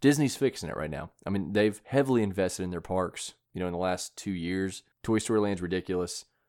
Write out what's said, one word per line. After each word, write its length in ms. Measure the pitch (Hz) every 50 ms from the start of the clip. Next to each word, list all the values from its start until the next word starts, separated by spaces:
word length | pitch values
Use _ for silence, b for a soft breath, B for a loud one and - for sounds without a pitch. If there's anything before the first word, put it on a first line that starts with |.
Disney's 340 | - 139 143 143 151 127 -
fixing 340 | - 139 123 - - - -
it 60 | -
right 140 | - 78 78
now. 220 | 78 - - - _ _ -
I 40 | -
mean, 240 | 98 98 92 71 101
they've 260 | 104 104 107 101 - _
heavily 360 | - 127 135 143 135 131 120
invested 420 | 110 98 92 95 95 92 - - 92
in 80 | 90
their 100 | 90 85
parks, 540 | - - 92 92 92 85 - - - - - _ _ _ -
you 80 | 95
know, 60 | 92 90
in 40 |
the 80 | 87 87
last 380 | 90 92 90 90 - - - -
two 140 | - 101
years. 520 | 98 87 82 87 92 95 95 95 90 - - _ _ _ -
Toy 160 | - 110 110
Story 200 | - - 113 107
Land's 220 | 104 101 101 87
ridiculous. 640 | 90 87 92 92 87 - 92 90 90 87 - - - _ _ _ _